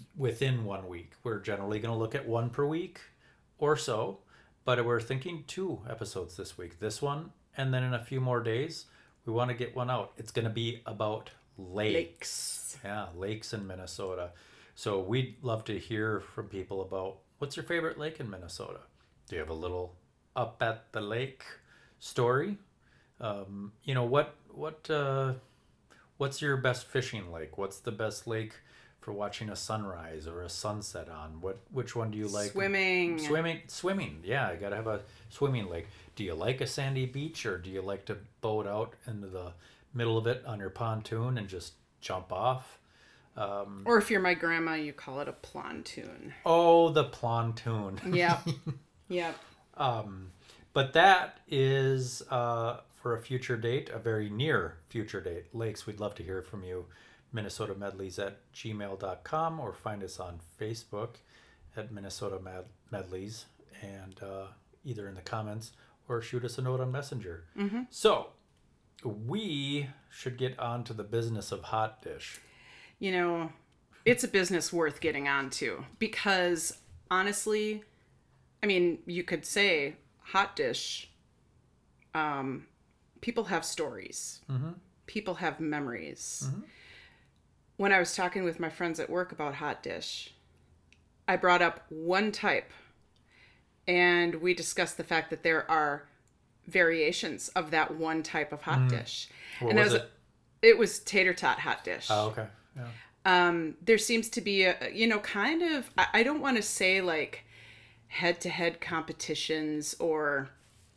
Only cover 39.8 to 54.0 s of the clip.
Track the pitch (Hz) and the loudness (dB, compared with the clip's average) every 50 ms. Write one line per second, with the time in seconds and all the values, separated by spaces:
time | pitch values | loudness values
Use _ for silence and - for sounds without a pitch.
39.8 | _ _ - 120 117 113 113 113 110 117 127 127 - 131 113 104 98 95 - - | _ _ -6 -2 0 2 2 2 2 0 -2 -2 -4 -8 -8 -6 -8 -8 -6 -4
40.8 | 120 113 110 110 107 - 113 113 117 127 127 120 101 95 92 90 85 - - _ | -4 -2 -2 -4 -4 -4 -4 -2 -2 -2 -2 -2 -4 -6 -8 -10 -10 -12 -16 _
41.8 | _ _ _ _ - - 95 92 90 - 92 92 107 123 127 131 - - - - | _ _ _ _ -8 -6 -6 -6 -6 -6 -4 0 0 0 0 0 -4 -12 -20 -20
42.8 | _ _ _ _ - - - - _ _ - - 107 101 101 101 101 101 101 98 | _ _ _ _ -20 -20 -20 -20 _ _ -8 -6 -4 -4 -4 -4 -6 -8 -10 -6
43.8 | 98 233 240 214 202 - 226 196 185 180 180 175 - 165 165 165 165 165 160 156 | 2 6 6 6 6 6 4 4 4 4 2 2 2 2 2 2 2 2 0 -2
44.8 | 151 147 143 - - - 131 139 143 139 135 - - - - 147 - - - - | -2 -4 -6 -10 -12 -8 -6 -6 -6 -6 -8 -10 -12 -14 -12 -10 -10 -8 -8 -10
45.8 | - - - - - - - - - - 139 - - 175 165 170 170 170 170 170 | -10 -10 -12 -12 -12 -12 -14 -14 -14 -14 -10 -2 4 6 8 8 10 10 12 12
46.8 | 165 165 147 156 139 - - - - 117 117 117 117 113 113 - - 120 113 107 | 10 10 8 6 4 4 2 -2 0 0 2 2 2 0 -2 -2 -2 -2 0 0
47.8 | 104 95 98 - - 185 180 180 175 170 170 165 - 170 - - - 160 135 - | -2 -2 -4 -6 -2 0 2 4 6 6 4 2 2 -2 -6 -4 -6 -8 -8 -8
48.8 | - _ _ _ _ - 185 175 170 165 160 - - - - - _ _ - - | -10 _ _ _ _ -4 -4 -2 -2 -2 -4 -8 -14 -20 -20 -20 _ _ -4 -2
49.8 | 147 131 117 113 104 101 95 95 95 90 - - - - - - - - - 147 | 0 0 0 0 -4 -6 -8 -12 -14 -14 -16 -20 -20 -20 -20 -20 -12 -2 2 2
50.8 | 131 131 - 160 170 196 190 180 170 - - - - - - 139 135 131 135 139 | 2 4 6 8 10 10 10 8 6 2 -6 -12 -10 -2 2 4 4 4 4 4
51.8 | 135 135 135 131 127 123 - - 151 - 135 123 120 120 117 117 117 117 120 - | 4 4 2 2 0 -4 -6 -8 -6 -2 0 0 2 2 0 0 0 -2 -4 -4
52.8 | - _ - - - 123 117 110 - - 131 123 - - 127 113 110 117 123 143 | -8 _ -14 -8 -4 -2 -2 -2 -2 -2 -4 -4 -2 -2 -2 -2 0 0 0 0
53.8 | - - - 113 | -2 -4 -8 -6